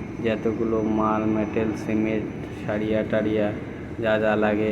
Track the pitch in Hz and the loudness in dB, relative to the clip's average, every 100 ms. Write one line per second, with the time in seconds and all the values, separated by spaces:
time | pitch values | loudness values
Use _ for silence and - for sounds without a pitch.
0 | - - 113 107 113 107 113 113 107 107 | -8 -4 -2 0 0 0 0 0 2 2
1 | 107 107 110 107 104 113 110 104 - 107 | 2 2 2 0 0 0 -2 -2 -2 0
2 | 110 110 - - - - - 107 107 107 | 2 0 -4 -8 -10 -8 -4 -2 0 0
3 | 101 110 107 107 104 104 - - - - | 2 0 2 2 0 -2 -8 -10 -10 -4
4 | 113 110 107 107 107 104 107 | 2 2 4 4 2 2 2